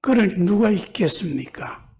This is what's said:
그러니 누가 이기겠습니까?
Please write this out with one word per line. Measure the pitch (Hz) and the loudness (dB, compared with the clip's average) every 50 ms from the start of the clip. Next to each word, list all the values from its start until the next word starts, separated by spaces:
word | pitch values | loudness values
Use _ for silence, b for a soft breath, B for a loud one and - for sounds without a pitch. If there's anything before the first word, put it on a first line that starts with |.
그러니 | - 269 262 240 214 190 170 180 175 | 2 2 2 4 4 2 2 0 0
누가 | 180 208 208 226 214 | 2 2 2 2 2
이기겠습니까? | 208 190 - - - - 196 151 - - 196 165 139 131 131 - _ - - - - - - - _ _ | 2 0 -2 -8 -4 -2 -2 0 0 -2 -4 -4 -6 -6 -8 -8 _ -12 -12 -12 -12 -14 -18 -20 _ _